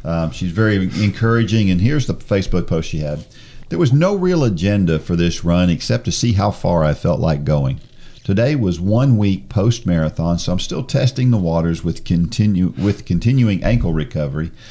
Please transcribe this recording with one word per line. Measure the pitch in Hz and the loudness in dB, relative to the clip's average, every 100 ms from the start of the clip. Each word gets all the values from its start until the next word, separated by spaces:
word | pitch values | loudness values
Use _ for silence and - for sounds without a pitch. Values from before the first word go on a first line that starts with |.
Um, | - 82 80 | -6 -2 -4
she's | - 90 | -4 -4
very | 85 110 101 92 - | 0 2 2 0 0
encouraging, | 104 - 113 117 110 113 98 | -2 0 2 2 2 2 2
and | 90 | 2
here's | 104 147 123 | 2 2 -2
the | |
Facebook | 85 - 101 95 90 - | -4 -2 -2 0 -2 0
post | 82 80 | -2 -2
she | 80 | -4
had. | 76 73 - - - - - | -4 -6 -10 -18 -20 -18 -8
There | 170 | 0
was | 160 | 2
no | 139 180 | 4 2
real | 202 180 175 | 2 0 2
agenda | 127 90 95 101 90 80 | 2 0 0 2 2 0
for | - 87 | 0 0
this | 85 - | 0 0
run | 87 87 90 | 0 2 2
except | 80 - 117 - | 0 0 -2 -2
to | |
see | - 120 | -2 0
how | 101 101 | 2 0
far | - 90 85 | 0 0 2
I | 76 | 2
felt | 73 85 78 | 0 0 0
like | 80 76 | 0 0
going. | 73 76 67 67 - - - - | 0 0 0 -4 -10 -20 -20 -10
Today | - 98 123 | -2 0 2
was | 151 101 82 | 0 0 -2
one | 92 110 139 113 | 0 2 4 4
week | 101 95 - | 2 0 -2
post-marathon, | 120 117 117 - 85 78 - 82 85 | 0 0 0 0 0 0 -2 -2 -2
so | - | -2
I'm | 87 | -2
still | - 180 | -2 -6
testing | 131 135 127 - 127 | -4 0 0 2 2
the | 113 | 2
waters | 85 82 82 82 | 2 0 0 -2
with | 82 78 | -4 -4
continu-, | - 87 85 - 104 95 92 - | -2 0 0 0 2 2 0 0
with | 98 101 - | -2 -2 -2
continuing | 87 113 135 117 95 | 0 2 2 2 2
ankle | - 120 87 | 2 2 2
recovery | 80 71 78 73 71 82 - - | -2 -2 -4 -4 -4 -6 -8 -18